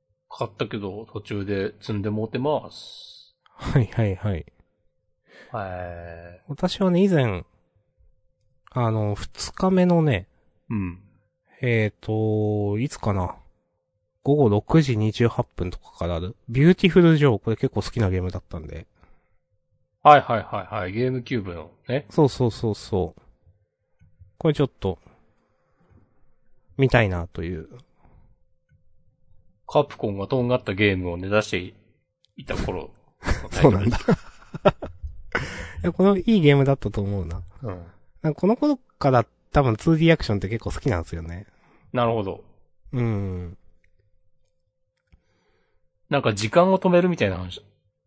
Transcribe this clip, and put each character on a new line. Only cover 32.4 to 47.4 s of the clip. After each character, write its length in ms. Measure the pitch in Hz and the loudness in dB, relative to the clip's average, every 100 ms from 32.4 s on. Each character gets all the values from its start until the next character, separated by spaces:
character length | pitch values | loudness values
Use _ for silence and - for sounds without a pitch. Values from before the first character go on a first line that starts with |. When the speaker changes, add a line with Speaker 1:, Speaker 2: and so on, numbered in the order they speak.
| - | -8
Speaker 1:
た 100 | - | -6
頃 360 | - 92 - - _ _ - - | -4 -6 -10 -18 _ _ -4 -2
の 60 | - | -2
タ 100 | - | 4
イ 40 | |
ト 60 | 131 | 4
ル。 0 | |
Speaker 2:
<laughs> 0 | |
そ 0 | |
う 20 | |
な 60 | 95 | 6
ん 80 | 98 | 0
だ。 80 | 120 | 0
<laughs> 80 | - 202 - - - - 196 - - - - - - - - - - - | 0 0 -2 -20 -18 0 0 0 -14 -14 -14 -14 -10 -8 -8 -12 -12 -6
い 0 | |
や、 80 | 175 | -6
こ 120 | 170 | 2
の 140 | 190 196 | 2 4
い 40 | |
い 180 | 202 220 | 2 4
ゲ 140 | 147 | 6
ー 40 | 139 | 6
ム 60 | |
だ 100 | 135 | 4
っ 40 | 139 | 0
た 120 | 104 | -2
と 120 | 107 | -4
思 200 | 98 101 | -4 -4
う 40 | 82 | -6
な。 180 | 82 - - | -8 -12 -12
Speaker 1:
う 80 | 120 | -12
ん。 140 | 90 82 - _ - | -10 -14 -20 _ -6
Speaker 2:
な 80 | 160 | -4
ん 40 | |
か 60 | 147 | 0
こ 80 | 185 | 0
の 80 | 240 | 2
頃 220 | 294 277 | 2 0
か 340 | _ _ 139 | _ _ 4
ら 140 | 127 - _ _ | 4 2 _ _
多 100 | 147 | 2
分 140 | 127 107 | 2 2
ツ 160 | 165 | 2
ー 60 | 160 | 4
デ 80 | 165 | 4
ィ 20 | |
ー 60 | |
ア 40 | 160 | 4
ク 60 | |
シ 80 | - | 2
ョ 40 | 104 | -4
ン 20 | |
っ 20 | |
て 80 | 95 | -4
結 160 | 92 | -6
構 80 | - | -6
好 80 | - | -4
き 100 | - | -2
な 100 | 92 | -2
ん 40 | |
で 60 | 82 | -4
す 60 | 85 | -10
よ 60 | |
ね。 240 | 85 87 104 _ _ _ _ | -10 -12 -16 _ _ _ _
Speaker 1:
な 140 | 127 117 | -2 0
る 80 | |
ほ 100 | 117 | 0
ど。 200 | 95 - - _ _ _ - | -4 -8 -14 _ _ _ -8
Speaker 2:
う 80 | 127 | -4
ん。 560 | 117 104 98 90 87 87 - _ _ _ _ _ _ _ _ _ _ _ _ _ _ _ _ _ _ _ _ _ _ _ _ | -2 -2 -4 -6 -10 -16 -20 _ _ _ _ _ _ _ _ _ _ _ _ _ _ _ _ _ _ _ _ _ _ _ _
Speaker 1:
な 100 | 143 | 0
ん 20 | |
か 120 | 120 | 0
時 160 | 101 107 | 0 2
間 220 | 170 185 | 4 6
を 80 | 190 | 4
止 100 | 185 | 4
め 120 | 175 | 4
る 80 | 180 | 4
み 80 | 170 | 0
た 80 | 104 | 0
い 40 | |
な 80 | |
話、 240 | 90 | -2